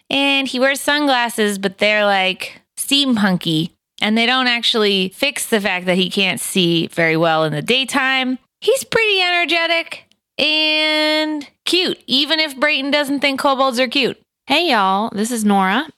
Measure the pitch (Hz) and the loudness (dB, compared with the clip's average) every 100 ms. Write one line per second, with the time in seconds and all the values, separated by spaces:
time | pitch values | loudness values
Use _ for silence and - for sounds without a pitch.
0 | _ 277 277 277 269 254 269 277 - 294 | _ -2 0 0 -2 0 0 0 -2 0
1 | 285 247 233 226 208 196 196 190 208 214 | 2 0 0 -2 -2 -2 -6 0 0 2
2 | 202 196 185 180 - - _ - - 285 | 2 2 0 -4 -10 -14 _ -12 -2 0
3 | 269 220 202 180 - 156 170 - _ _ | 2 2 2 2 0 0 -2 -8 _ _
4 | 208 226 233 262 247 240 226 233 208 196 | 0 2 2 2 0 0 0 0 2 2
5 | 185 - 277 285 - 220 196 180 185 180 | -2 -2 -4 -4 -2 -2 0 -2 0 0
6 | 185 202 190 - - 196 170 165 - - | 0 0 -2 -2 -2 0 2 2 -2 0
7 | 165 160 165 160 156 147 175 254 254 277 | 0 2 2 2 0 -2 -2 -2 0 -2
8 | 262 262 254 254 _ _ - 539 - 453 | 0 0 -2 -6 _ _ 0 0 0 0
9 | 440 381 359 349 311 339 330 330 311 - | 2 2 0 0 0 0 0 -2 -4 -12
10 | - _ _ - 302 311 311 311 311 302 | -20 _ _ -4 0 0 0 0 0 0
11 | 302 311 311 302 - _ - 349 311 - | 0 0 -2 -6 -10 _ -4 -2 -2 -4
12 | - 262 294 311 311 262 294 294 277 294 | -2 -2 0 -2 -2 -2 -2 0 0 0
13 | 277 285 285 269 285 262 269 240 254 285 | 0 0 0 0 0 2 0 0 0 0
14 | 214 - _ _ - 294 349 226 190 196 | -2 -4 _ _ -2 0 2 2 2 0
15 | 226 190 226 233 208 196 185 220 320 | -2 -4 -4 0 2 4 2 0 -4